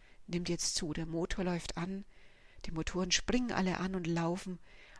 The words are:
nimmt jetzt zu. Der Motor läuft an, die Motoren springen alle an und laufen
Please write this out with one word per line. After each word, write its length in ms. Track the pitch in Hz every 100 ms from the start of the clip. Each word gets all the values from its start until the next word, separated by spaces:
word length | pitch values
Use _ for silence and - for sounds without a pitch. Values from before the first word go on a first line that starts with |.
| - - -
nimmt 220 | 175 175
jetzt 260 | 170 -
zu. 180 | - 160
Der 140 | 151 165
Motor 380 | 165 185 -
läuft 320 | 180 170 - -
an, 280 | 175 196 - - - - - - -
die 60 |
Motoren 380 | 160 156 175 185
springen 420 | - - 240 247
alle 260 | - 185 175
an 160 | 185
und 120 | 190 170
laufen 520 | 170 165 180 190 180 - - - -